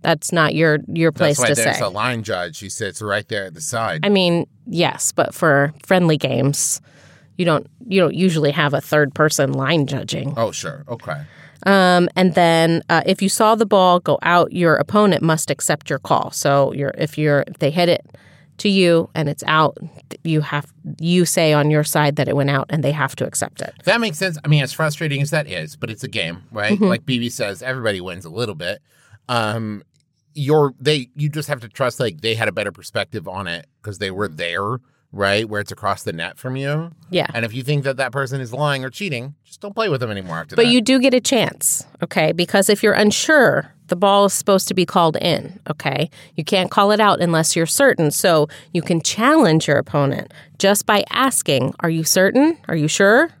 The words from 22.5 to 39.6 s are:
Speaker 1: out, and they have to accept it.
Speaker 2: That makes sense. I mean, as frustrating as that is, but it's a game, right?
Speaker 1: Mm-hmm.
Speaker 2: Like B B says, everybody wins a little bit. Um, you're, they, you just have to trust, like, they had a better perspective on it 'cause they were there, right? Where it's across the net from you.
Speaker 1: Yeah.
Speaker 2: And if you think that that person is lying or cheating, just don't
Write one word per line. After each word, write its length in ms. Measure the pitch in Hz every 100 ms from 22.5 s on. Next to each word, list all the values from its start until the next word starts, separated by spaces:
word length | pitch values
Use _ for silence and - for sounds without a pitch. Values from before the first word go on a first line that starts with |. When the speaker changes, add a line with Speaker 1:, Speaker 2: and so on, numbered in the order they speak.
Speaker 1:
out, 160 | 139 -
and 120 | 160 151
they 80 |
have 240 | 151 135 -
to 100 | -
accept 320 | - - -
it. 120 | - -
Speaker 2:
That 160 | - 226
makes 180 | 226 156
sense. 200 | 190 151 147
I 20 |
mean, 160 | 151
as 80 | 131
frustrating 500 | - 160 147 160 139
as 100 | 143
that 140 | 160 147
is, 280 | 87 78 -
but 140 | -
it's 160 | 110 113
a 40 |
game, 340 | 107 82 85 -
right? 180 | 110 107 101
Speaker 1:
Mm-hmm. 100 | 190
Speaker 2:
Like 200 | - -
B 140 | 123
B 80 | 120
says, 320 | - 104 92
everybody 380 | 123 131 110 98
wins 240 | 92 90
a 60 | 85
little 260 | 90 117 85
bit. 260 | 87 104 _ _ _ - -
Um, 560 | 120 107 113 110 104 _ _ _ _ _ 151
you're, 380 | 139 151 143 -
they, 300 | 131 151 123 -
you 120 | 147
just 220 | 151 147
have 100 | 139
to 60 | 110
trust, 320 | - 131 -
like, 220 | 120 78
they 140 | 110 110
had 120 | 107
a 40 |
better 180 | 95 101
perspective 560 | 98 - 110 95 107 87
on 200 | 92 92
it 180 | 85 - _
'cause 160 | 107 95
they 140 | 98
were 160 | 92 104
there, 480 | 78 85 87 101 127 _ _ _
right? 380 | 98 98 101 113
Where 100 | 104
it's 120 | 101
across 320 | 95 104 98
the 100 | -
net 240 | 82 85 -
from 180 | 127 131
you. 360 | 139 151 170 160 -
Speaker 1:
Yeah. 160 | 180 143
Speaker 2:
And 100 | 117
if 100 | 117
you 100 | 120
think 200 | 127 147
that 140 | 135 131
that 140 | 127
person 280 | 139 135 135
is 140 | 123
lying 320 | 123 151 135 131
or 40 |
cheating, 460 | - 202 123 131 143
just 160 | _
don't 140 | -